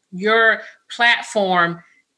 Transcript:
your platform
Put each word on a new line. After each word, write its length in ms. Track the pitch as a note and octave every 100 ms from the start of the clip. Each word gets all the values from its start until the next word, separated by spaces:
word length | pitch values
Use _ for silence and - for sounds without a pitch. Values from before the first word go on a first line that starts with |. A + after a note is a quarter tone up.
| _
your 500 | F3+ G#3 A3+ A3+ G#3 - - -
platform 920 | - A#3 A3+ - G#3+ F#3+ F3+ E3+ E3+ - _ _